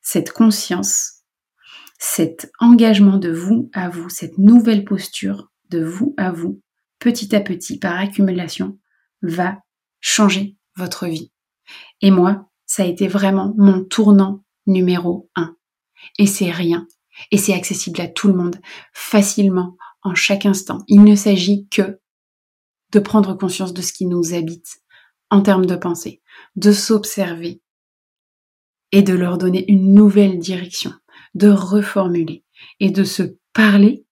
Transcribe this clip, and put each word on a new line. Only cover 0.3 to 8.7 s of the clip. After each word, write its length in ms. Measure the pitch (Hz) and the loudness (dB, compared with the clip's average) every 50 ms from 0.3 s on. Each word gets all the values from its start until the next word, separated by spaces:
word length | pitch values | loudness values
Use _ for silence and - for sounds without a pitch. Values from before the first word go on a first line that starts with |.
conscience, 840 | - - 226 226 202 - - - - 185 - - - - - - - _ _ _ _ _ _ _ _ _ _ _ - - - - _ _ | 0 2 2 2 2 0 -4 -6 -6 -6 -4 -2 -2 -2 -4 -4 -12 _ _ _ _ _ _ _ _ _ _ _ -20 -20 -20 -20 _ _
cet 520 | - - - - 160 160 165 - - - _ - | -10 -8 -4 -4 -4 -4 -4 -12 -20 -20 _ 0
engagement 580 | 233 233 240 226 226 226 214 196 202 196 196 190 | 6 6 6 8 6 4 4 6 6 4 4 2
de 120 | 175 170 | -2 -4
vous 380 | 165 165 175 190 226 233 - - - | -6 -6 -2 -2 -2 -2 -4 -6 -8
à 160 | 196 180 175 | -10 -10 -8
vous, 180 | 175 170 170 180 | -10 -12 -14 -14
cette 300 | - - 175 - - 185 | -14 -14 -14 -10 -2 4
nouvelle 460 | 190 208 233 240 220 233 220 202 196 | 6 8 8 8 6 4 0 0 -2
posture 640 | - 202 180 - - - - - 196 202 196 - _ _ _ _ _ | -4 -8 -8 -8 -12 -14 -10 -8 -8 -8 -10 -12 _ _ _ _ _
de 140 | 175 170 160 | -6 -6 -6
vous 300 | 160 175 185 233 294 285 | -6 -6 -6 -6 -6 -4
à 140 | - 190 185 | -4 -6 -6
vous, 320 | 170 165 170 185 - - _ _ _ _ _ _ _ _ | -6 -6 -8 -10 -10 -12 _ _ _ _ _ _ _ _
petit 360 | - 240 233 233 208 202 220 | -2 -2 -2 -2 -6 -2 -2
à 40 | 208 | -2
petit, 380 | 202 - 185 175 - - - - | -2 -4 -10 -10 -10 -12 -12 -8
par 200 | - 185 170 180 | -6 -6 -6 -4
accumulation, 800 | 196 202 202 - 202 190 180 180 175 156 - - 190 196 | -6 -6 -2 0 0 0 0 -4 -6 -8 -8 -10 -10 -10